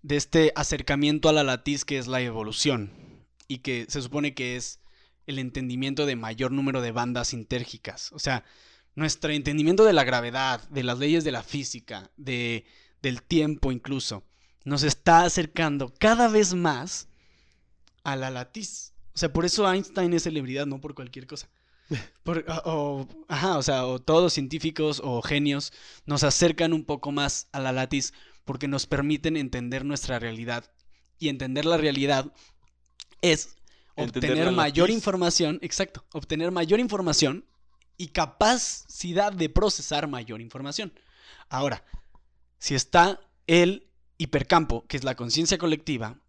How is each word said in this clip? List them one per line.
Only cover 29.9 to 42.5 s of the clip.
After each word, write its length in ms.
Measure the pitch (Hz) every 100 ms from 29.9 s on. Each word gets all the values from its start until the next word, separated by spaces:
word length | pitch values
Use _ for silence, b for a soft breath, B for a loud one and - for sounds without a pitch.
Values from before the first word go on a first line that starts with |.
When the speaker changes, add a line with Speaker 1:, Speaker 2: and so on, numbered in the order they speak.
| 143 - 123
Speaker 1:
realidad. 500 | 117 113 117 120 - _ - - _ _
Y 80 | 156
entender 360 | 135 131 135
la 120 | 156 165
realidad 560 | 156 139 139 135 139 _ b b _ _ _ _ - -
es 340 | 175 156 - - - b b
Speaker 3:
Entender 360 | - 123 113 127
Speaker 1:
obtener 120 | 135 175
Speaker 3:
la 40 |
Speaker 1:
mayor 380 | 180 151 143 180
Speaker 3:
latiz. 80 | 226
Speaker 1:
información, 640 | - 190 175 - 165 143
exacto, 420 | - - 190 - -
obtener 380 | 156 139 156 170
mayor 300 | 180 165 208
información 640 | 247 208 175 147 147 160 - _ _ _ _ _
y 120 | 170
capacidad 1200 | - 151 - 214 247 - - - - 175 170 208
de 160 | 190 156
procesar 600 | - 208 - 147 147 151
mayor 320 | 131 113 110
información. 520 | 113 135 139 147 202 - B B B B B
Ahora, 360 | 131 143 113 _ b b - _ _ _